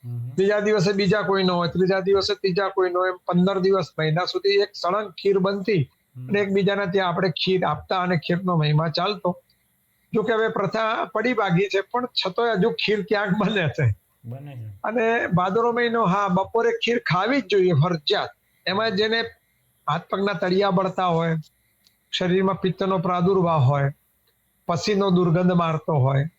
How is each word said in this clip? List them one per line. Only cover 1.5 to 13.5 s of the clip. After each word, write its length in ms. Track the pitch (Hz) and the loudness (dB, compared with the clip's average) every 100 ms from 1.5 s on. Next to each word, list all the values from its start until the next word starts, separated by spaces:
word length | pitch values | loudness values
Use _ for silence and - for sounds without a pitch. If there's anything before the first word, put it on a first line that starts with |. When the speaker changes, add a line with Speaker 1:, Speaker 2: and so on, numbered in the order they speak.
| 175 | 0
Speaker 2:
હોય, 120 | 175 | -2
ત્રીજા 320 | 175 180 190 | 0 2 2
દિવસે 360 | 185 196 196 202 | 2 2 2 -2
ત્રીજા 340 | 190 180 190 | -2 0 -2
કોઈનો, 360 | 190 185 180 185 | 0 0 2 -2
એમ 120 | 185 - | -2 -2
પંદર 320 | 175 185 190 | 2 2 2
દિવસ, 280 | 185 196 160 - | 2 2 0 -4
મહિના 260 | 156 160 180 | -2 0 -2
સુધી 240 | 185 196 | -2 0
એક 200 | 202 202 | 2 0
સળંગ 380 | - 175 196 208 | -2 -2 -2 -4
ખીર 280 | - 196 196 | -4 0 2
બનતી 500 | 190 202 190 196 131 _ _ 127 | 2 -2 0 0 0 _ _ -16
Speaker 1:
હમ. 100 | 127 | -4
Speaker 2:
અને 120 | 202 | -2
એકબીજાને 460 | 196 196 196 202 196 | 0 2 2 0 0
ત્યાં 240 | 190 185 | 0 0
આપણે 200 | 170 185 | 0 -2
ખીર 360 | - - 185 180 | -2 0 0 0
આપતા 360 | - - 190 | -4 -4 -2
અને 160 | 180 175 | 0 -2
ખીરનો 380 | - 175 190 170 | 0 -2 0 0
મહિમા 320 | 151 151 165 | 2 2 0
ચાલતો. 540 | 165 185 202 180 180 _ _ _ _ _ _ _ | 0 -2 -2 -4 -4 _ _ _ _ _ _ _
જો 100 | 190 | -2
કે 100 | 202 | 0
હવે 140 | 220 220 | 0 0
પ્રથા 580 | 220 196 220 220 233 - | -2 -2 -2 -2 -2 -4
પડી 280 | 214 226 | -2 -2
ભાગી 340 | 233 202 175 196 | 0 2 2 2
છે, 140 | 196 | -2
પણ 240 | 190 247 247 | -2 -4 -4
છતાંય 460 | - 190 185 233 | -4 -4 -2 0
હજુ 180 | 208 220 | 2 0
ખીર 340 | 233 - 208 | 0 -2 -2
ક્યાંક 260 | 185 208 208 | 0 -2 0
બને 400 | 202 196 | 0 0